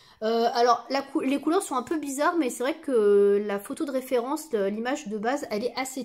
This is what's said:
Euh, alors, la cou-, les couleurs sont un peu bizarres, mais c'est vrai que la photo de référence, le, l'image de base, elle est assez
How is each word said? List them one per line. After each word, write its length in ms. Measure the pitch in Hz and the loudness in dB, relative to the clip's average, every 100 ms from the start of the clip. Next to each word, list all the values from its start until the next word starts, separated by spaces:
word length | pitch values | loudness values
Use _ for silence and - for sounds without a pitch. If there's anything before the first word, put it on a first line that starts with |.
| - - | -20 -6
Euh, 260 | 220 233 233 | -2 2 2
alors, 320 | 240 247 233 - | 4 4 4 2
la 100 | 269 | -4
cou-, 200 | 269 311 | -2 -2
les 200 | 262 277 | 0 0
couleurs 220 | 302 349 | 2 0
sont 140 | - 269 | 0 -4
un 60 | |
peu 160 | 240 330 | -2 -4
bizarres, 380 | 285 269 302 339 | -4 0 0 2
mais 120 | 254 | 0
c'est 120 | - | -2
vrai 120 | 247 | -4
que 680 | 311 - 247 208 202 202 202 208 | -4 0 2 6 6 6 4 0
la 120 | 202 | -6
photo 280 | 202 269 294 | -6 -6 -4
de 40 | |
référence, 640 | 262 254 247 240 311 - | -4 -2 -2 0 -6 -4
le, 160 | 220 196 | -2 -2
l'image 400 | 208 233 294 208 | -2 -4 -4 -4
de 80 | 214 | -4
base, 300 | 220 285 302 | -2 -2 -4
elle 140 | 214 | -4
est 80 | 240 247 | -4 -6
assez 280 | 262 - | -8 -8